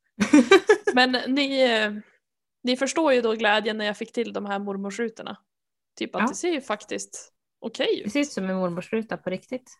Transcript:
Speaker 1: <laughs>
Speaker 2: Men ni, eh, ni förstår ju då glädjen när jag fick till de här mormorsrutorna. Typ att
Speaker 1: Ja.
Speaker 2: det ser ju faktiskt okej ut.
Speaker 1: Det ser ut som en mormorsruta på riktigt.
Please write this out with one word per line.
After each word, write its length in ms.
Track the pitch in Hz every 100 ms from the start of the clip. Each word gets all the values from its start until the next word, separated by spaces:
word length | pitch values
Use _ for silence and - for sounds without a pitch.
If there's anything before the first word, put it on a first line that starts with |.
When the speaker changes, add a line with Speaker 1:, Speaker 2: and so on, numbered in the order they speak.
| _ -
Speaker 1:
<laughs> 800 | 208 294 240 381 - 427 -
Speaker 2:
Men 400 | 247 254 254 247
ni, 260 | 269 277 269 254
eh, 220 | 226 214 214 - _ _ _ _ _
ni 140 | 240 254
förstår 360 | 262 339 311
ju 80 | 247
då 120 | 226
glädjen 460 | 220 220 214 214 214
när 60 |
jag 120 | 208 202
fick 160 | 226
till 200 | 240 220
de 140 | 196 202
här 120 | 202
mormorsrutorna. 800 | 202 196 202 196 226 - - 208 _ _ _ _ _ -
Typ 180 | -
att 60 | 185
Speaker 1:
Ja. 60 | 226
Speaker 2:
det 60 |
ser 180 | - 349
ju 80 | 302
faktiskt 720 | - 214 - 202 - - - _ _ _
okej 400 | 233 - 359 370
ut. 40 |
Speaker 1:
Det 60 | 208
ser 100 | 285
ut 120 | 285
som 120 | - 190
en 60 | 185
mormorsruta 600 | 180 175 - 220 220 175
på 140 | -
riktigt. 480 | 185 - 254 -